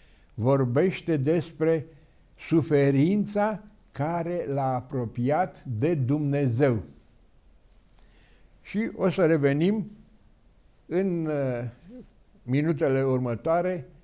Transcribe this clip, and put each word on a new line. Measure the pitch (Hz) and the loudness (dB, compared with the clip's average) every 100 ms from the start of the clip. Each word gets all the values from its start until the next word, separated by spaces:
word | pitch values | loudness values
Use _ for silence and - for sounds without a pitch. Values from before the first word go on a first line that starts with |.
| - - _ | -20 -20 _
vorbește | - 113 139 131 120 185 - - 156 | -4 2 2 2 2 0 0 -2 0
despre | 131 170 147 - 160 165 135 - - _ _ - | 2 0 -2 -2 0 0 -2 -16 -20 _ _ -20
suferința | - 165 - 147 139 139 156 208 202 208 208 208 - - _ | 0 0 4 4 4 4 4 2 0 0 -2 -2 -10 -20 _
care | - 147 175 165 175 143 | -6 -4 -4 -4 -4 -4
l-a | 139 135 | -2 -2
apropiat | 127 - 135 120 - 123 151 185 - | -4 -4 -6 -6 -2 0 0 -2 -6
de | 147 110 143 | -8 -2 0
Dumnezeu. | 170 123 147 147 143 139 117 143 113 85 - _ _ _ _ _ _ _ _ - - - _ _ _ - _ | 0 0 0 0 0 0 2 2 0 -4 -16 _ _ _ _ _ _ _ _ -20 -20 -20 _ _ _ -20 _
Și | - 196 226 | -8 -4 -4
o | - 185 | -2 -2
să | 165 165 | 2 2
revenim | 160 139 139 175 214 185 - - - _ _ _ _ _ _ - | 4 2 2 0 0 -4 -12 -20 -20 _ _ _ _ _ _ -6
în, | 170 196 170 156 | -2 -2 -2 -2
uh, | 151 135 123 120 - 170 247 - _ _ _ | -2 -2 -4 -6 -12 -20 -20 -20 _ _ _
minutele | - 135 151 156 156 135 | -2 0 0 0 2 2
următoare | 135 127 127 113 160 170 180 180 135 - | 0 0 -2 -4 0 0 0 -4 -10 -20